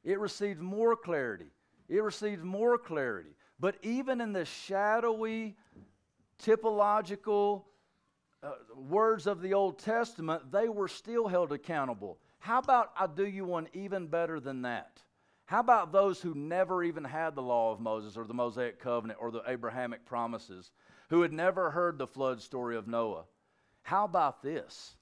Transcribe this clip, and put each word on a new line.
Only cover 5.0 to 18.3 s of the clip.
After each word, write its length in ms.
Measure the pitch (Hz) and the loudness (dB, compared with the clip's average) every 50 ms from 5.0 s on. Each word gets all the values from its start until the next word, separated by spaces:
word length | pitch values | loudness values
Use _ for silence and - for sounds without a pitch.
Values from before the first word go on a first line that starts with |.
| 233 233 220 220 220 220 220 226 220 214 190 _ _ _ _ - - _ _ _ _ _ _ _ _ _ _ | 2 0 0 0 -2 -4 -4 -4 -6 -8 -10 _ _ _ _ -20 -20 _ _ _ _ _ _ _ _ _ _
typological, 1300 | - - 220 220 214 220 226 214 208 202 208 208 214 202 170 202 196 - 220 208 202 202 202 208 190 - _ _ _ _ _ _ _ _ _ _ _ _ _ _ _ - | -4 4 4 4 6 4 0 4 4 4 6 4 2 2 -2 -8 -6 -2 0 2 4 4 4 2 -2 -6 _ _ _ _ _ _ _ _ _ _ _ _ _ _ _ -12
uh, 140 | 143 135 117 117 113 117 | -12 -12 -12 -14 -20 -18
words 500 | 135 131 135 170 208 220 220 220 196 147 | -16 -6 0 4 4 6 6 4 2 0
of 160 | 202 202 170 | -2 -2 -2
the 120 | 180 190 196 | 0 2 4
Old 260 | 196 196 190 - - | 4 4 2 0 -4
Testament, 720 | - 208 220 233 233 233 - - 165 160 160 165 135 131 | -2 0 0 0 0 -2 -4 -6 -4 -2 -2 -4 -4 -2
they 180 | 147 202 226 226 | 0 2 2 2
were 200 | 214 202 190 180 | 0 -2 -4 -4
still 380 | - - _ 208 233 233 226 | -4 -12 _ -2 -2 0 0
held 240 | 202 180 180 175 147 | 2 2 2 2 2
accountable. 680 | 147 143 - - 165 147 135 131 117 101 101 98 82 _ _ _ _ _ | -2 -6 -4 -4 -2 -2 0 -2 -4 -6 -8 -12 -12 _ _ _ _ _
How 200 | - 202 233 254 | -2 2 2 2
about 340 | 254 - 262 240 226 - - | 4 6 4 4 4 2 0
I 120 | - 190 | -2 -2
do 180 | 180 147 165 196 | -2 0 -2 -2
you 200 | 208 190 190 190 | -2 -2 -6 -4
one 220 | 180 175 165 160 165 - | -2 -2 -4 -4 -6 -8
even 340 | 180 196 190 196 190 175 | -8 -6 -4 -4 -4 -4
better 320 | 156 156 170 170 160 160 151 | -2 0 0 0 0 -2 -6
than 220 | 127 135 135 127 127 | -6 -6 -6 -4 -4
that? 380 | 123 120 101 - - _ - _ _ _ _ _ _ _ _ _ | -4 -4 -6 -6 -10 _ -20 _ _ _ _ _ _ _ _ _
How 140 | - 185 220 | 0 0 2
about 300 | 247 247 240 214 180 160 | 6 8 6 6 6 4
those 300 | 160 196 196 196 180 - | 4 6 6 6 2 0
who 120 | - 175 151 | -6 -6 -6
never 500 | 143 143 156 170 185 190 175 185 180 175 | -4 -4 -2 2 2 2 2 2 0 0
even 200 | 170 156 156 147 | 0 -2 -4 -8
had 320 | 131 147 160 160 160 151 | -6 -4 -4 -4 -4 -4
the 60 | 139 | -4
law 300 | 127 123 120 117 113 113 | -2 2 2 4 4 2
of 80 | 110 104 | 0 0
Moses 380 | 117 110 110 110 107 107 101 | -2 -2 -2 -2 -4 -8 -10
or 80 | 113 113 | -10 -10
the 80 | 107 | -6